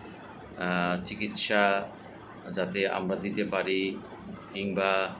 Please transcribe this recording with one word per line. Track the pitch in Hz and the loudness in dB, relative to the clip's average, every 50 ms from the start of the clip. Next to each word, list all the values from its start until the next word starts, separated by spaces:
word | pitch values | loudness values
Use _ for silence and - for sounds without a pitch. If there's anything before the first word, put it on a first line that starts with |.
| - - - - - - - - - - - - | -14 -14 -14 -14 -16 -16 -16 -16 -16 -14 -6 -4
আহ, | 87 90 90 90 87 87 90 90 90 | 0 0 2 2 2 2 2 0 -2
চিকিৎসা | - 107 104 107 104 - - - - 107 104 101 101 98 98 98 98 - - - - - - - - - - - 92 87 | -4 -6 -4 -4 -4 -2 -2 0 4 6 6 8 8 6 4 2 -2 -8 -12 -14 -16 -16 -16 -16 -16 -16 -12 -10 -6 -2
যাতে | 95 90 90 90 101 95 95 | -2 -2 0 2 2 2 2
আমরা | 92 95 95 92 98 | 2 0 0 0 0
দিতে | 95 95 101 101 104 101 | 0 0 -2 0 0 0
পারি | - 101 95 90 92 95 95 95 95 101 101 - - - - - - - - - - - | 2 2 2 2 4 4 4 2 2 0 -4 -8 -10 -12 -12 -12 -12 -12 -12 -12 -10 -6
কিংবা, | 98 98 101 92 95 98 98 95 95 95 92 95 - | -4 -2 0 2 2 4 4 4 4 2 0 -4 -8